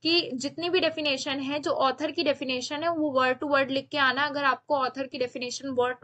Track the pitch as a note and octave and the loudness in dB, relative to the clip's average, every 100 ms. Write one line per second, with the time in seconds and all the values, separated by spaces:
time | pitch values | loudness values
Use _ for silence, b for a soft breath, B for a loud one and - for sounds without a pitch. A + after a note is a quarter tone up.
0 | D#4+ E4+ D#4+ B3 C4+ C#4 F4 F4 D#4+ D#4+ | 0 2 0 -4 -6 -4 0 2 2 0
1 | D4+ C4+ D4 C#4 C4+ D4 C#4+ - C4+ C4 | -2 -2 -2 -4 -2 -2 -2 2 2 2
2 | D4+ D#4 D4+ C#4 C4 B3+ B3+ D4 E4 E4 | -4 0 0 0 -2 -4 -4 -2 -2 0
3 | D4+ C4 B3+ B3+ D4 C#4+ C4 C4+ C4+ D4 | 0 2 2 2 2 2 2 0 -2 2
4 | C4+ B3+ D4 C#4+ C#4 B3+ - C#4+ B3+ C4+ | 2 2 0 2 0 0 0 0 0 -2
5 | C4 C#4 B3 C4 B3 - C4+ B3 B3 B3 | -6 -4 -4 -4 -8 -6 -4 0 0 0